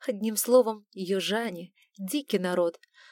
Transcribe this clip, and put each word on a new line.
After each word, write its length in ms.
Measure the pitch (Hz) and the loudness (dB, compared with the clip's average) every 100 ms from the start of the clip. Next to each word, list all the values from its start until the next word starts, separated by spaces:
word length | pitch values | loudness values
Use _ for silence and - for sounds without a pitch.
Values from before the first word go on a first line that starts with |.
| - | -6
Одним 280 | 208 214 214 | -2 -2 -2
словом, 520 | - 247 220 214 208 | 4 6 6 0 _
южане, 800 | 196 180 196 170 214 233 175 180 _ _ - | -10 -4 -2 -2 -2 -4 -8 -14 _ _ -12
дикий 400 | 190 294 285 202 | -6 -6 -2 -2
народ. 400 | 185 180 170 - _ _ - | 0 2 0 -2 _ _ -20